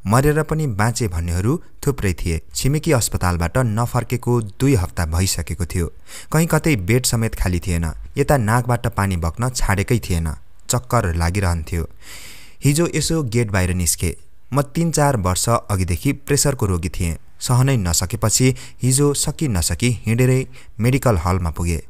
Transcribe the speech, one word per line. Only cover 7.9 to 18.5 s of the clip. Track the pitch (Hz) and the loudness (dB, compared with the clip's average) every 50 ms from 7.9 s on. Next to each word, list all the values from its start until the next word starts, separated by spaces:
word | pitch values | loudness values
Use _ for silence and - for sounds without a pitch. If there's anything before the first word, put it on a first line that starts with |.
| - - - - - - | -4 -8 -12 -10 -2 -2
यता | - - 151 | 2 2 4
नाकबाट | 135 110 101 113 123 120 120 123 117 - | 2 4 2 2 2 2 2 -2 0 0
पानी | 120 - - 101 98 95 | -2 -2 0 0 0 0
बग्न | 85 80 85 - - 117 131 | 0 -2 -2 -2 -2 -4 -2
छाडेकै | 127 - - - 101 92 98 - 123 110 | 0 0 2 2 2 0 2 2 0 0
थिएन। | - - 92 85 82 80 76 - - - - - - - | 0 0 -2 0 0 -2 -4 -6 -12 -18 -18 -16 -4 -2
चक्कर | - 120 - - - 120 107 90 82 | -2 -2 0 0 0 2 2 2 0
लागिरहन्थ्यो। | 85 82 85 90 101 95 90 85 85 78 - - 85 80 - - - - - - - - - - - - - - - - | 2 0 0 0 2 0 2 0 0 -2 -4 -4 -4 -4 -6 -8 -16 -16 -16 -14 -14 -14 -16 -16 -16 -16 -16 -16 0 2
हिजो | 135 147 151 170 165 - | 2 4 4 0 0 0
यसो | 160 147 - 165 165 151 | -2 0 0 0 0 0
गेट | 117 101 120 120 104 | 0 0 0 0 2
बाहिर | 101 98 90 90 | 2 0 2 2
निस्के। | 90 90 87 85 - - - 85 - - - - - - - - 120 | 0 0 0 0 0 0 -2 -4 -4 -4 -12 -16 -16 -16 -12 -2 0
म | 135 143 | 0 0
तिन | - - 165 170 170 | 0 0 0 0 0
चार | 147 147 147 143 139 | 2 4 4 4 2
वर्ष | 110 90 92 92 - - - | 2 2 0 0 0 2 2
अघिदेखि | 117 117 - - 104 95 92 85 90 - - 139 139 | 0 0 0 0 0 0 0 0 -2 -2 0 -2 -2
प्रेसरको | - - - 143 139 - 147 135 131 120 | -2 -2 0 0 2 2 2 2 0 0
रोगी | 98 92 87 85 90 | 0 0 0 -2 -4
थिएँ। | - - 95 85 80 - - - - - | -4 -2 -2 -2 -2 -4 -8 -16 -14 -10
सहनै | - - 131 120 127 139 139 | -2 2 4 4 4 4 4
नसकेपछि | 120 95 87 85 - 95 87 - 104 - 110 - - 127 131 | 2 2 0 0 0 0 -2 -4 0 0 0 2 4 4 4